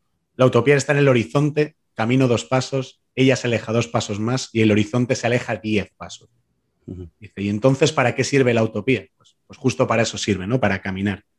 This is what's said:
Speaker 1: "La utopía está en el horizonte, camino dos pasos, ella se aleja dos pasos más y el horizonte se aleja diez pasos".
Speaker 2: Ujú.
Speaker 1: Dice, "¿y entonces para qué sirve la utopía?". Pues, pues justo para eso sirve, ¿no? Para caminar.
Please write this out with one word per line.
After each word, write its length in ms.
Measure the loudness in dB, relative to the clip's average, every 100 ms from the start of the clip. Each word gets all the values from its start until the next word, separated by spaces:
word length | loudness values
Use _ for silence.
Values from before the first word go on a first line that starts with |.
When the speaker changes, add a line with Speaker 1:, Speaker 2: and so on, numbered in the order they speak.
| _ _ _ 2
Speaker 1:
"La 120 | 4
utopía 280 | 4 4 2
está 160 | 2
en 60 | 2
el 100 | 4
horizonte, 680 | 2 2 0 0 -2 -4 _ _
camino 340 | -6 0 2 2
dos 160 | 0 0
pasos, 540 | -2 -2 -8 -8 _ _
ella 220 | 0 2 2
se 120 | 0
aleja 240 | -4 -2
dos 160 | -2 0
pasos 320 | -4 -4 -6
más 300 | -4 -4 -4
y 80 | 0
el 100 | 4
horizonte 440 | 4 2 0 0 0
se 120 | 0
aleja 300 | -2 -2 -6
diez 340 | -2 -4 -4 _
pasos". 340 | -16 -16 _ _ _ _ _ _ -18
Speaker 2:
Ujú. 220 | -16 -16 _
Speaker 1:
Dice, 220 | -20 -6
"¿y 60 | -4
entonces 420 | 0 0 2 0
para 240 | 2 0 0
qué 80 |
sirve 320 | 0 2 2 2
la 80 |
utopía?". 420 | 0 -2 -2 -2 -4 _
Pues, 200 | _ _ _
pues 140 | -4
justo 260 | -4 0 0
para 160 | 2
eso 160 | 0 -2
sirve, 300 | -2 -2 -2
¿no? 120 | 0
Para 220 | 0 -2
caminar. 440 | -4 -4 -4 -6 _